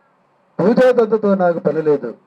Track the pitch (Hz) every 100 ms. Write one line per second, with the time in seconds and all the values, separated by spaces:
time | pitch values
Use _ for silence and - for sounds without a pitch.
0 | _ _ _ _ _ - 175 240 254 254
1 | 214 220 202 190 180 165 - 151 156 139
2 | 123 110